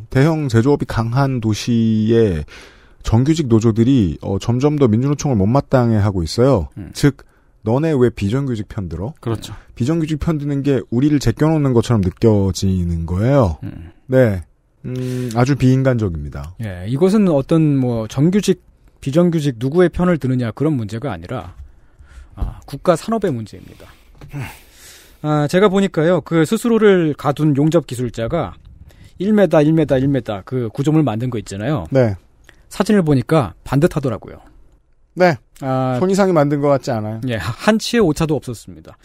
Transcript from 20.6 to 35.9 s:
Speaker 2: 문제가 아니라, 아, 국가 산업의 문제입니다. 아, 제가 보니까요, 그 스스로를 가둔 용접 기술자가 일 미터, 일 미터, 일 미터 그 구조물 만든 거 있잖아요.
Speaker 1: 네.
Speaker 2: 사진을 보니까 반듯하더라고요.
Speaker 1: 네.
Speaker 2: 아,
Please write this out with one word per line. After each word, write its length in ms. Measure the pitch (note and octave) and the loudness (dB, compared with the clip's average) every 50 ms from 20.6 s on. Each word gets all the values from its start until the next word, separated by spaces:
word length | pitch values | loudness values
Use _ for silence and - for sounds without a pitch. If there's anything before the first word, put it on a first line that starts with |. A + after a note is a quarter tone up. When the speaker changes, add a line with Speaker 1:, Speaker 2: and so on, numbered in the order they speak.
| C#3 D#3+ D#3 | -2 -2 -2
Speaker 2:
문제가 400 | B2+ A2 G2 G#2 A2+ A#2+ C#3+ G2+ | -2 -4 -6 -8 -8 -8 -8 -10
아니라, 420 | E2+ E2 - B2+ A#2+ E2 - - - - - - - - _ _ - - - - - - - - | -10 -10 -12 -12 -12 -12 -14 -16 -18 -20 -20 -20 -20 -20 _ _ -20 -20 -20 -20 -20 -20 -18 -12
아, 240 | - - A2+ A2 G#2 - | -8 -8 -8 -8 -10 -16
국가 320 | - - C#3 - - E3+ - | -14 -14 -4 0 0 0 0
산업의 340 | - - A3+ A3+ G3+ F#3+ | 0 -4 -6 -4 -4 -4
문제입니다. 540 | C#3 A2+ A2 G2+ - F#2 F2+ F2+ F2+ - - - - _ _ _ - - - - - C#3+ B2 - - - - - - - - - - - - - - _ | -4 -6 -8 -12 -16 -20 -20 -20 -20 -20 -20 -20 -20 _ _ _ -20 -20 -20 -16 -12 -12 -12 -12 -14 -18 -20 -20 -20 -20 -20 -20 -20 -20 -20 -20 -18 _
아, 260 | - D3+ D3+ D3+ D3 C#3+ | -6 -4 -2 -2 0 0
제가 220 | - F3+ G3+ G#3 | 2 2 2 2
보니까요, 500 | F3+ G3 G3 F#3+ - - D3+ E3 F#3 E3 | 2 2 0 0 0 0 0 2 2 0
그 220 | C3+ - D#3+ E3 D#3+ | 0 0 0 0 2
스스로를 720 | C#3+ A3+ G#3+ - A#3+ A#3 A3 G#3+ G#3 G3 F3+ E3+ D#3 C#3 - | 2 0 -2 0 0 2 4 4 4 4 4 2 0 -2 -2
가둔 380 | - C#3 C#3+ - D3+ D#3 C#3+ | -4 -4 -2 0 0 0 2
용접 320 | B2+ D3 D#3+ D#3 E3+ D3 - | 2 2 2 2 0 0 -2
기술자가 680 | B2+ A2 B2+ A#2 - - A2+ A#2 C#3+ E3+ C#3 F2+ E2 - - - - - - - - - - - - - | -6 -8 -8 -8 -6 -6 -6 -4 -4 -4 -6 -6 -10 -14 -20 -20 -20 -20 -20 -20 -20 -20 -20 -18 -12 -6
일 120 | F3 G3+ | -2 2
미터, 300 | G#3+ G#3 G3 F3 E3 D#3+ | 4 4 4 6 6 4
일 100 | D3 D3+ | 4 4
미터, 260 | D#3+ D#3+ D#3 C3+ C#3+ C3 | 4 2 2 2 2 0
일 120 | C3 C#3+ | 2 2
미터 320 | C#3 C3 A2+ - G#2+ G2 F#2+ | 0 -2 -2 -4 -8 -10 -8
그 260 | - B2+ B2+ A#2+ A2 - | -6 -6 -4 -4 -4 -4
구조물 300 | - C#3 D#3 D3+ D#3 D#3 | -4 0 2 2 2 2
만든 260 | C3 G#2+ A2 B2 B2+ | 2 0 -2 -4 -4
거 80 | A#2+ A2 | -6 -6
있잖아요. 480 | G2 - G2 G2 G#2 B2+ D#3 B2 E2 - | -8 -8 -8 -8 -6 -4 -4 -4 -4 -2
Speaker 1:
네. 240 | C3+ C3+ B2 A2+ G2 F2+ _ _ _ _ _ _ - _ _ - | 0 2 2 2 0 -4 _ _ _ _ _ _ -20 _ _ -10
Speaker 2:
사진을 360 | - - G3 - G#3+ G3+ F3 | -6 -4 0 2 2 2 2
보니까 500 | D3+ D3 B2+ A#2+ - D#3+ D#3+ C3 F2 - - - | 2 2 0 0 0 0 0 0 -2 -6 -12 -10
반듯하더라고요. 760 | - - C#3+ D3+ F3+ - D#3 C3+ C3+ A2+ F2+ - - - - - - - - - - _ _ _ _ _ _ _ _ - | -4 -2 0 0 0 0 -2 -4 -4 -6 -6 -10 -14 -20 -20 -20 -20 -20 -20 -20 -20 _ _ _ _ _ _ _ _ -2
Speaker 1:
네. 220 | E3 F3+ F3+ D3+ - _ _ _ - | 2 2 2 2 0 _ _ _ -10
Speaker 2:
아, 360 | D3 C3 C3 C3 C3 C3 | -6 -4 -2 -2 -2 -2